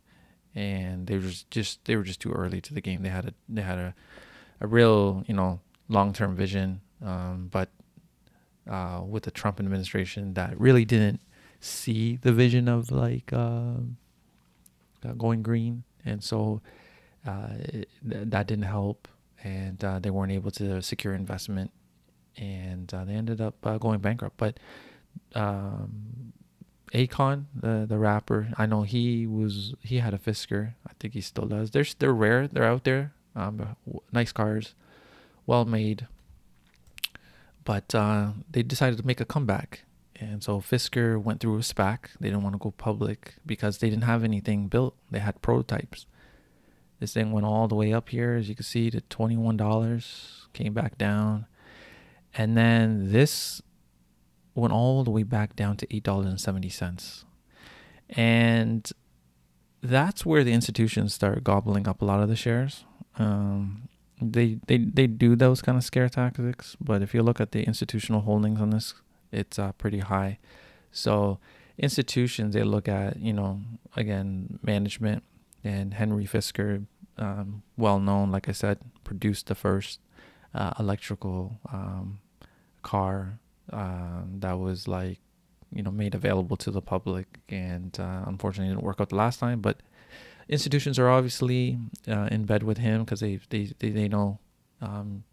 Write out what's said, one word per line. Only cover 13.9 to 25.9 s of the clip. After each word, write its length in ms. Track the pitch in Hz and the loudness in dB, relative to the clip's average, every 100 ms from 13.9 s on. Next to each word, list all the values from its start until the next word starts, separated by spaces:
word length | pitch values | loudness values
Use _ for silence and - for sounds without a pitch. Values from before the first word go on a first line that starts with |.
| 120 _ _ _ _ _ _ _ _ _ _ | -10 _ _ _ _ _ _ _ _ _ _
uh, 100 | 120 117 | -10 -4
going 260 | 113 113 | 0 0
green, 400 | 110 117 117 120 - _ | 0 0 0 -4 -10 _
and 200 | - 104 | -8 -6
so, 380 | - 110 107 107 - - - - _ _ - | -4 -2 0 -2 -8 -20 -20 -20 _ _ -10
uh, 220 | 98 107 110 | -8 -8 -8
it, 300 | - 107 - _ 120 | -8 -8 -10 _ -10
th-, 200 | 104 110 | -6 -2
that 180 | 104 101 | -2 0
didn't 180 | 107 98 | -2 -2
help, 420 | 104 101 - - _ _ _ | 0 -2 -4 -12 _ _ _
and, 400 | 101 95 95 92 | -10 -8 -8 -6
uh, 160 | 101 95 | -4 -4
they 100 | 98 | -2
weren't 220 | 95 95 | -2 -2
able 180 | 98 101 | -2 -4
to 320 | - 101 92 | -4 -4 -4
secure 320 | 92 - 101 | -4 -6 -4
investment, 580 | 95 92 104 - 95 95 - _ _ _ _ _ - | -4 -4 -8 -6 -6 -6 -10 _ _ _ _ _ -14
and, 560 | 101 95 92 90 90 92 | -10 -10 -8 -10 -8 -8
uh, 100 | 92 | -6
they 80 | |
ended 260 | 107 113 113 | -4 -4 -2
up, 160 | 110 - | -4 -4
uh, 140 | 113 110 | -4 -2
going 220 | 113 107 | 0 0
bankrupt. 380 | 101 120 104 - | 0 -2 -4 -2
But, 220 | 107 - - - - - _ - - 110 | -4 -4 -12 -20 -20 -20 _ -20 -8 -2
um, 960 | 104 101 98 104 101 | -2 -2 -4 -6 -8